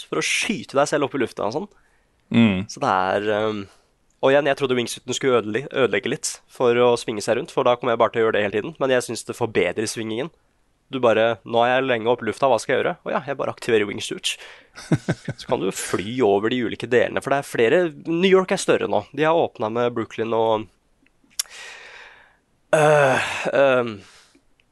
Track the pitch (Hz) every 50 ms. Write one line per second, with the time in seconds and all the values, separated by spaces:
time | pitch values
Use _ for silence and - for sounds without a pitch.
0 | - - - 156 156 - - - - - 208 131 101 - - 135 147 - - 147
1 | 143 120 - 139 113 - - - - 104 120 156 208 - _ _ _ _ _ _
2 | _ _ _ _ _ _ 113 117 117 107 95 92 104 - - 135 139 120 95 92
3 | 92 95 98 104 104 107 104 104 110 110 107 101 98 - - _ _ _ _ _
4 | _ _ _ _ - 135 139 143 151 139 139 - 143 123 127 123 117 - - -
5 | - 123 120 - 139 135 123 113 101 107 104 117 143 - - 135 127 104 101 101
6 | - 113 139 - - - - - _ _ - - 131 120 117 120 123 123 120 117
7 | - - 113 104 - 117 110 120 - - - 147 131 123 120 - - 123 113 117
8 | 113 107 - 117 113 110 107 104 104 101 107 104 107 156 165 - 139 135 127 123
9 | - - 113 - - - 113 - 120 117 104 110 87 87 87 110 110 - - 120
10 | 110 110 110 117 147 175 - _ _ _ _ _ _ _ _ _ _ _ 139 131
11 | 127 113 107 110 113 117 113 - _ 123 117 117 117 123 127 131 135 131 120 113
12 | 107 117 123 - 117 107 98 - 139 135 120 107 - - 131 113 110 151 180 -
13 | _ - - 208 135 139 139 135 - - 113 - - - 113 107 104 101 104 104
14 | - - - - - - - - - - - - - _ _ - - - 165 -
15 | - - - - - - - - - - 127 123 165 190 - - - - - 101
16 | 90 107 123 131 120 101 98 101 104 117 127 127 113 98 101 - 123 113 123 117
17 | 95 90 90 95 - 135 139 139 139 - - - 113 110 147 180 180 165 143 147
18 | - 160 165 170 190 196 185 190 185 - 202 180 - - 135 98 104 101 101 104
19 | 104 - - 139 156 156 165 170 127 - - - 110 107 113 120 123 123 120 117
20 | 107 - - - 110 113 113 113 113 113 110 107 107 - _ _ _ _ _ _
21 | _ _ _ _ _ _ _ - - - - - - - - - - - - -
22 | - - - - - _ _ _ _ _ _ _ _ _ - 156 147 151 151 147
23 | 143 131 127 123 - - - - - - - 135 139 135 127 127 120 117 104 95
24 | - - - - _ _ _ _ _ _ _ _ _ _